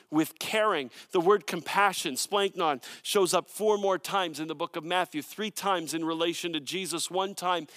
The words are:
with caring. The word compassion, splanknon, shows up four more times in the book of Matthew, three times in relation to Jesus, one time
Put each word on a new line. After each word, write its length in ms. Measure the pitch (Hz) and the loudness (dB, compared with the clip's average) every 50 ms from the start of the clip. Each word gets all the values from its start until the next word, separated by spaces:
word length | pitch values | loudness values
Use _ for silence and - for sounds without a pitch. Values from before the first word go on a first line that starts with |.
| - - | -12 -2
with 280 | 151 156 156 - - - | 2 2 2 2 0 -8
caring. 500 | - - - 220 214 214 190 151 135 120 - - - _ - | -6 0 2 2 4 4 2 2 -2 -4 -10 -18 -12 _ 0
The 80 | 180 | 2
word 260 | 165 185 208 202 - | 6 6 6 4 4
compassion, 680 | - 196 175 - - - 190 202 196 180 - - 170 127 | -2 -6 -6 -6 -2 2 4 4 4 4 0 -4 -4 -4
splanknon, 640 | - - - 190 202 196 196 - 180 175 156 143 123 - - - - - | -4 -4 0 0 2 0 0 0 0 0 0 0 0 -4 -14 -16 -12 -6
shows 300 | - - 208 190 165 185 | 0 2 2 4 4 4
up 160 | 175 160 - | 2 0 0
four 300 | - - 208 214 208 208 | -6 -2 2 2 2 2
more 180 | 202 196 185 | 2 0 0
times 440 | 180 - - 175 196 185 170 151 139 | 0 -2 -2 0 0 0 0 -4 -6
in 80 | 160 160 | -8 -8
the 80 | 156 | -6
book 180 | 147 170 165 - | -6 -6 -6 -6
of 80 | 170 156 | -8 -6
Matthew, 400 | 165 180 160 170 - - 151 135 | -2 0 0 0 0 -2 -8 -8
three 300 | - - - 214 214 - | -8 -8 -6 -6 -6 -6
times 420 | - - 202 190 170 165 139 151 | -4 0 0 0 0 0 -4 -4
in 100 | 165 160 | -2 -2
relation 480 | 160 165 160 165 175 165 - - 175 165 | -2 0 0 0 -2 -2 -2 -6 -4 -6
to 60 | 156 | -6
Jesus, 480 | 139 - 156 190 190 151 160 160 - - | -6 -6 -6 -6 -4 -4 -4 -4 -4 -4
one 280 | 170 185 190 196 196 | -2 -2 -2 -2 -4
time 320 | - 180 180 180 170 156 - - | -4 -2 0 0 0 -2 -8 -14